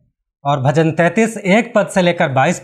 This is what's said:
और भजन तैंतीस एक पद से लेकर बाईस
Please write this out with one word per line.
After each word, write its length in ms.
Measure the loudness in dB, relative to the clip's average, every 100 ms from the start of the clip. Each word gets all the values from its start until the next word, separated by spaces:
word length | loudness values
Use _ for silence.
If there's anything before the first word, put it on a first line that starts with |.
| _ _ _ _
और 160 | -4 -2
भजन 320 | 0 2 0
तैंतीस 440 | 2 0 2 -2 -2
एक 340 | 0 0 0 -2
पद 120 | -2
से 140 | 0
लेकर 280 | 0 0 0
बाईस 300 | 0 0 0